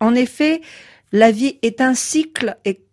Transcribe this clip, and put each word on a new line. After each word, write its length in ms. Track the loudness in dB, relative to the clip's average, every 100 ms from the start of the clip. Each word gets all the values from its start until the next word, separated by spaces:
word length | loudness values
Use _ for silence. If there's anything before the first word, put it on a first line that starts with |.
en 160 | 0 2
effet, 460 | 0 -2 -2 -2 -6 -20 -20 -20 -4
la 180 | 4 4
vie 280 | 4 -4 -2
est 180 | -4 0
un 140 | -2
cycle 640 | -2 -2 -4 -4 -6 -8 -6
et 180 | -6 -8 _